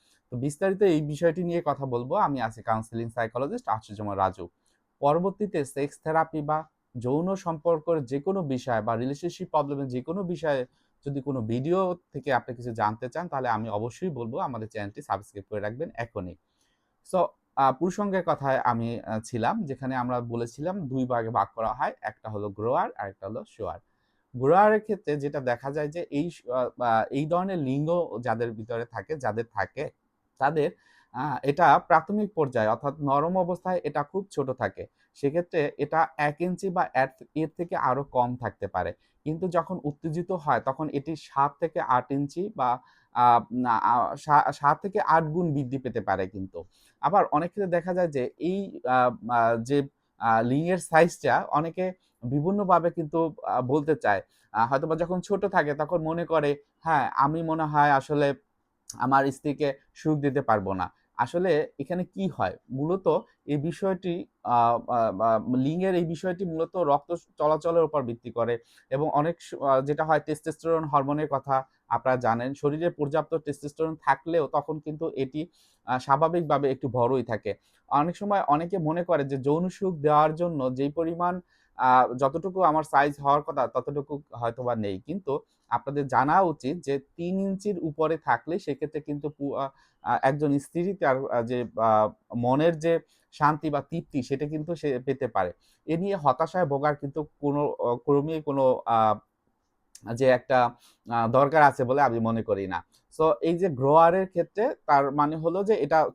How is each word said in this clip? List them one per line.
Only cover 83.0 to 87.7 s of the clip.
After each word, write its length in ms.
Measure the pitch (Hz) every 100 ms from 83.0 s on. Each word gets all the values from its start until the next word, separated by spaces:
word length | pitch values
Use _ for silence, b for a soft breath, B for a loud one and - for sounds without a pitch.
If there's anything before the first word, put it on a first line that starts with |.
| 147 143
হওয়ার 220 | 139 147
কথা 240 | 147 143 117
ততটুকু 540 | 127 135 143 139 147 -
হয়তোবা 440 | 117 117 117 123 113
নেই। 240 | 104 95
কিন্তু 400 | 147 196 135 143 - _ -
আপনাদের 380 | 120 - 143 135
জানা 340 | 123 139 180
উচিত 360 | 180 147 127 175
যে 220 | 139 139
তিন 400 | - - 170 190
ইঞ্চির 400 | 196 190 208